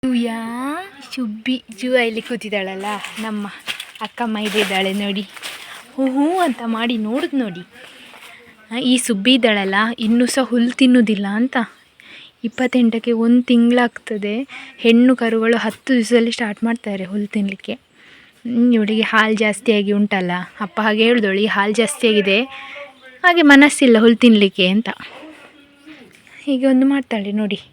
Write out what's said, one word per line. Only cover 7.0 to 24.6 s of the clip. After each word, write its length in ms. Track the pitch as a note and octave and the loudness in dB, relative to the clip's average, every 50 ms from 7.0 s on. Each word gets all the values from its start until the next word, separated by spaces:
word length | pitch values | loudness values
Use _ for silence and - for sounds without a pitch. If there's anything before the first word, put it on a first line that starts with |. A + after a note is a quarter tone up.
| G#3+ G#3+ A3+ C#4 E4+ E4+ D4 C4+ | -4 -4 -4 -4 -4 -4 -4 -4
ನೋಡಿ. 260 | B3 G#3 E3+ F3 F3+ _ _ - - - - - - - - - - - - - - - _ _ - _ A3 B3 B3+ | -4 -4 -8 -12 -16 _ _ -20 -20 -20 -20 -20 -20 -20 -20 -20 -20 -20 -20 -20 -20 -20 _ _ -18 _ -10 -4 0
ಈ 140 | B3 B3+ A#3+ | 2 2 2
ಸುಬ್ಬಿ 360 | - - A#3 G3 G3 B3 C4 | 2 -2 -4 -2 2 2 2
ಇದ್ದಾಳಲ್ಲ, 420 | C4 A3+ A#3 G#3+ G#3 G3 F#3+ G3 G3 G#3+ A3+ A#3 - | 2 2 0 0 0 -2 -2 0 0 -2 -2 -4 -4
ಇನ್ನೂ 260 | A#3 G#3+ A#3 A#3+ B3 | -2 0 0 0 0
ಸಹ 180 | A#3+ - C#4 B3+ | 0 0 -2 -2
ಹುಲ್ಲು 280 | A3+ A#3+ A#3+ A#3 B3 | 0 0 0 0 0
ತಿನ್ನುವುದಿಲ್ಲ 560 | B3 - C4+ B3+ B3 B3+ A#3 G3+ A3 F#3+ G3+ G3 | 0 2 2 4 6 4 4 2 0 -2 -2 -4
ಅಂತ. 300 | G3+ G#3+ A#3+ C4 - C4 A3+ - - _ _ _ _ _ _ - - - - - _ _ - | -2 -2 -2 -2 -2 -4 -4 -4 -10 _ _ _ _ _ _ -20 -20 -20 -20 -20 _ _ -10
ಇಪ್ಪತ್ತೆಂಟಕ್ಕೆ 680 | A3+ - - B3+ B3 - B3+ A#3+ A3+ A3 A#3 - A#3+ | -10 -4 -4 -4 0 2 2 2 2 0 0 -2 -2
ಒಂದು 300 | A#3 A3+ A3+ A#3 A#3+ B3 | -2 0 2 4 4 4
ತಿಂಗಳಾಗ್ತದೆ. 1040 | B3 - B3 A#3 A#3 A#3 A#3+ B3 B3 A#3 _ - _ - A3+ G#3 G3 G3+ G#3 A#3 C#4 - - - - - - - | 4 4 4 4 4 4 4 2 2 0 _ -8 _ -8 -8 -6 -4 -4 -6 -6 -8 -10 -12 -20 -20 -20 -18 -2
ಹೆಣ್ಣು 380 | - A3+ A#3 A#3 B3 B3+ C4 | 2 4 6 6 6 4 4
ಕರುಗಳು 420 | A#3+ A#3+ A3+ A3+ A3+ A3 A3+ A#3 A3+ | 2 0 -2 0 0 2 2 0 0
ಹತ್ತು 360 | G3+ A3 G3+ - _ - C4+ | 0 -4 -8 -8 _ 0 0
ದಿವಸದಲ್ಲಿ 380 | B3 A3 G#3 A#3+ A#3 A#3 A#3 | 0 2 2 2 2 2 2
ಸ್ಟಾರ್ಟ್ 320 | A3+ - B3 G#3 G#3 - - | -2 -4 -6 -6 -6 -4 -4
ಮಾಡ್ತಾರೆ 400 | A3+ A#3 A#3 - G#3+ G3+ G3 F#3 | -4 -4 -4 -6 -8 -8 -8 -8
ಹುಲ್ಲು 240 | F3+ F#3+ G#3 G#3 G3+ | -6 -6 -6 -6 -4
ತಿನ್ನಲಿಕ್ಕೆ. 460 | - A3 G3+ G3 G3 F#3+ - - G#3 | -4 -4 -4 -4 -6 -10 -10 -12 -12
ಹ್ಮ್, 1000 | C4 _ _ _ _ - - - - _ _ _ _ _ A#3 B3 A#3 A#3+ B3 A#3+ | -12 _ _ _ _ -20 -20 -20 -20 _ _ _ _ _ -4 0 2 2 4 4
ಇವಳಿಗೆ 280 | A3+ G#3+ G3+ G#3+ A3 | 2 2 0 0 0
ಹಾಲು 320 | G#3+ - - A3 G#3+ A3 A3 | 0 2 2 2 2 2 2
ಜಾಸ್ತಿಯಾಗಿ 580 | G#3 A3+ G#3+ G3+ - - - G#3+ G#3 G3+ G3 | 0 0 -2 -2 -2 0 0 0 2 2 0
ಉಂಟಲ್ಲ, 400 | G#3 G3+ G#3 G#3 G#3+ F#3+ F#3 F3+ F3 F3+ F3+ - - - | 0 0 0 0 0 -2 -2 -2 -4 -6 -8 -10 -10 -12
ಅಪ್ಪ 200 | A3 F#3+ _ - | -12 -8 _ -2
ಹಾಗೆ 220 | G#3+ A3 G#3+ G#3+ A3 | 0 0 2 2 2
ಹೇಳ್ದೋಳು, 360 | A3+ A#3+ A#3+ G#3 G3 F#3+ G3 | 2 4 4 2 2 2 0
"ಈ 60 | G#3 | -2
ಹಾಲು 280 | A3 - G3+ G3+ G#3 G#3+ | 0 0 -2 -2 -2 0
ಜಾಸ್ತಿಯಾಗಿದೆ, 680 | A3 A3+ G#3+ - - - A3+ A3 G#3 G3 G3 F#3+ G#3 C4 C4+ - - - - - - - - - _ - - - - - | 0 -2 -2 -2 -2 0 2 2 2 2 2 0 0 0 -4 -8 -18 -18 -18 -16 -18 -18 -20 -20 _ -20 -20 -18 0 2
ಹಾಗೆ 180 | F4+ F4 E4+ | 2 4 6
ಮನಸ್ಸಿಲ್ಲ 580 | D#4+ C#4+ C#4+ C4+ C#4+ D4 - - C#4+ B3+ A#3 A3 | 6 8 8 8 8 6 4 2 4 6 6 6
ಹುಲ್ಲು 160 | A3 A#3 A#3 | 6 4 4
ತಿನ್ನಲಿಕ್ಕೆ" 520 | A3 - A#3+ A3 G#3 G3+ G3 - - | 6 6 6 6 6 4 2 2 0